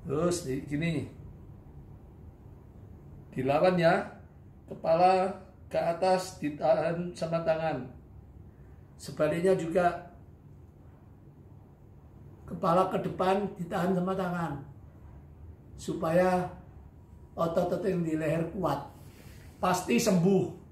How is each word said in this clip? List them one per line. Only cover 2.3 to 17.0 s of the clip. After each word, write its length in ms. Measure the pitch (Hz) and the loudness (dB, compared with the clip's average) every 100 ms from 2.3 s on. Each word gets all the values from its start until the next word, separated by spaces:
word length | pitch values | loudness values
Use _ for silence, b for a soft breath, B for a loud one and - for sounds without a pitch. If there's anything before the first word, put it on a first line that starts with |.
| - - - - - - - - - - - | -20 -20 -20 -20 -20 -20 -18 -18 -18 -10 -4
Dilawan 400 | 131 147 185 175 | 0 4 4 6
ya. 440 | 165 196 - - - - - - - | 4 4 0 -12 -20 -20 -20 -20 -16
Kepala 560 | - 165 165 185 185 196 - - - - | -6 2 6 8 6 2 -4 -14 -20 -4
ke 120 | 160 | -2
atas 600 | 170 170 185 185 - - | 0 2 2 2 0 -6
ditahan 720 | 147 147 156 160 160 170 175 | -6 0 2 4 2 -2 -6
sama 280 | - 165 165 | -6 -2 -2
tangan. 480 | 165 160 160 139 127 - - - - - - B B B B - | 0 0 0 -4 -8 -16 -20 -20 -20 -20 -20 B B B B -18
Sebaliknya 580 | - 135 156 170 185 180 | -14 0 0 2 2 2
juga. 520 | 165 180 175 - - - - - - - - - - - - - - - - - - - - - - - - - - | 2 2 2 0 -14 -20 -20 -20 -20 -20 -20 -20 -20 -20 -20 -20 -20 -20 -20 -20 -20 -20 -20 -20 -20 -20 -20 -20 -14
Kepala 440 | 180 185 175 185 | -2 2 4 2
ke 80 | 196 | 0
depan 440 | 170 - 185 202 196 - | -4 0 2 2 -2 -6
ditahan 360 | 170 196 180 | -6 -2 0
sama 200 | 180 185 | 0 0
tangan. 480 | 190 180 175 160 143 - - - - - - - - - - - - | -2 -2 -4 -4 -6 -12 -18 -20 -20 -20 -20 -20 -20 -20 -20 -20 -14
Supaya 720 | - - 165 170 180 180 180 - - - - - | -8 -4 2 4 4 2 -2 -10 -18 -20 -20 -20